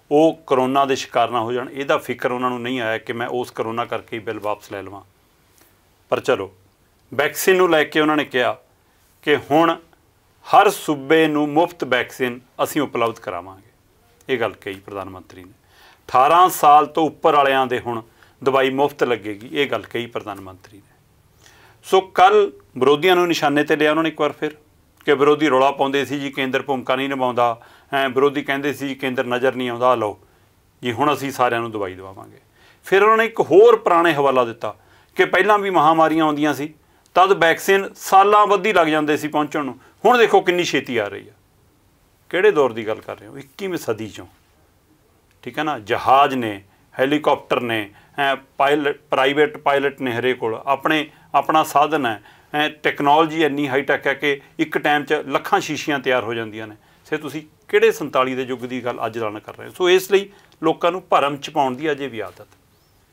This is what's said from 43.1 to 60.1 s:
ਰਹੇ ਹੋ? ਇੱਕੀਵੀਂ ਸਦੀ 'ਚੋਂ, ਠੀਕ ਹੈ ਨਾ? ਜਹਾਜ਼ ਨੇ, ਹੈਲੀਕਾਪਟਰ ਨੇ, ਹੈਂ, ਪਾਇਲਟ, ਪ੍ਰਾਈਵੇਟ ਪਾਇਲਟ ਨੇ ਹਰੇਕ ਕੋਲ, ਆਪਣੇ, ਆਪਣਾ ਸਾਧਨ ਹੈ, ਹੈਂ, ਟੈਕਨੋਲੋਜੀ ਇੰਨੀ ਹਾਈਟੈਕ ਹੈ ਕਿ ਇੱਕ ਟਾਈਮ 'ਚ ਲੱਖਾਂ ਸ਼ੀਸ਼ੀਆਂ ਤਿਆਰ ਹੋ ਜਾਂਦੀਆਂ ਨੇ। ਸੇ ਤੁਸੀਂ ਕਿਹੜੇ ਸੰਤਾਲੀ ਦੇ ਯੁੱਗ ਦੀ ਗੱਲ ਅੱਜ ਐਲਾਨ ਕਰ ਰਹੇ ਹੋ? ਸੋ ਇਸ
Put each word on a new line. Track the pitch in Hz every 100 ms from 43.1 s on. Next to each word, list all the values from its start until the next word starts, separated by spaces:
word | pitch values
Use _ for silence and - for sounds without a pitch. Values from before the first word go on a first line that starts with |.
| 98
ਰਹੇ | 104
ਹੋ? | 139
ਇੱਕੀਵੀਂ | 139 - 190 165
ਸਦੀ | - 107 107
'ਚੋਂ, | 101 92 _ _ _ _ _ _ _ _ _ _ _
ਠੀਕ | 123 147
ਹੈ |
ਨਾ? | 151 131
ਜਹਾਜ਼ | 101 113 110 139 143
ਨੇ, | 131 113 98 _ _ _ -
ਹੈਲੀਕਾਪਟਰ | 135 147 151 135 - 131
ਨੇ, | 120 110 98 - _ -
ਹੈਂ, | 139 135 _ -
ਪਾਇਲਟ, | 139 151 143 - -
ਪ੍ਰਾਈਵੇਟ | - 135 143 147 -
ਪਾਇਲਟ | 147 139 139 139
ਨੇ | 131
ਹਰੇਕ | 117 127 120
ਕੋਲ, | 117 113 139
ਆਪਣੇ, | 135 156 156 151 _ _
ਆਪਣਾ | 143 139 156
ਸਾਧਨ | 143 143 147 151 120
ਹੈ, | 104 - _ _
ਹੈਂ, | 147 151
ਟੈਕਨੋਲੋਜੀ | - 147 - 143 151 160 160
ਇੰਨੀ | 151 143 143
ਹਾਈਟੈਕ | 135 135 139 143
ਹੈ |
ਕਿ | 135 147 139 - -
ਇੱਕ | 156 156
ਟਾਈਮ | 151 147
'ਚ | 147
ਲੱਖਾਂ | 151 139 147 - 196
ਸ਼ੀਸ਼ੀਆਂ | 151 139 - 143
ਤਿਆਰ | 127 127
ਹੋ | 107
ਜਾਂਦੀਆਂ | 117 110 107 110
ਨੇ। | 107 _ _
ਸੇ | - 151
ਤੁਸੀਂ | 151 120 151 _ -
ਕਿਹੜੇ | 208 220
ਸੰਤਾਲੀ | - 143 131 131
ਦੇ | 131
ਯੁੱਗ | 123 123
ਦੀ | 123 127
ਗੱਲ | 120 120 117
ਅੱਜ | 113
ਐਲਾਨ | 107 107
ਕਰ | - -
ਰਹੇ | 113
ਹੋ? |
ਸੋ | - 180
ਇਸ | 185 185